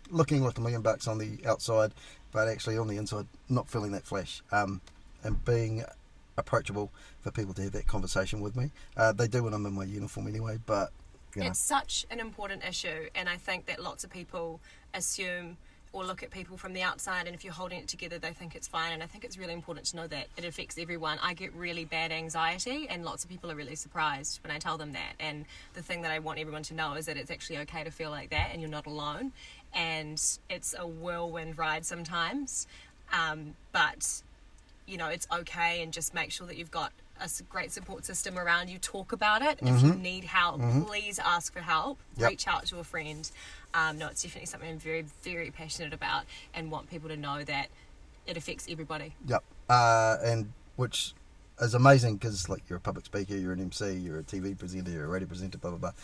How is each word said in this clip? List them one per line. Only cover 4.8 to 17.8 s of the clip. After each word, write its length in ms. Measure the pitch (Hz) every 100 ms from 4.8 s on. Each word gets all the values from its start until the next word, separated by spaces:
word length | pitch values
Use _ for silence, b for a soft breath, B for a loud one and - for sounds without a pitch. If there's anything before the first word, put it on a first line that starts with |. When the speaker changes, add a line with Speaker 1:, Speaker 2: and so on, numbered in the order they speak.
| - - - -
Speaker 1:
and 220 | 110 110 -
being 400 | 117 113 110 117 - - - - -
approachable 560 | - 117 - 104 104 B B B
for 100 | -
people 220 | - 98
to 80 | 92
have 100 | 95
that 160 | - -
conversation 540 | 107 - 95 95 107
with 140 | 104 117
me. 160 | 139 B B -
Uh, 140 | 110
they 140 | 104 117
do 160 | 123
when 100 | 117
I'm 120 | 107 104
in 80 |
my 120 | 98 95
uniform 420 | 104 95 - 107
anyway, 320 | 107 110 110 -
but, 260 | 104 95 - - - - 196
you 80 |
know. 60 | 262
Speaker 2:
It's 100 | 180
such 460 | - 294 277 - -
an 100 | 233
important 460 | 226 202 202 196 185
issue, 440 | 180 180 160 156 -
and 140 | 180
I 80 | 180
think 300 | - 180 -
that 120 | -
lots 220 | 180 -
of 60 | 180
people 500 | 180 175 180 165 165 B B B
assume 640 | 196 180 - 185 175 175 175 b b -
or 100 | 190
look 180 | 185 190
at 80 | -
people 280 | 185 175 185
from 160 | 190
the 80 | 185
outside, 420 | 185 - - 185 175
and 60 |
if 100 | 175 196
you're 80 |
holding 260 | 160 180
it 80 | 175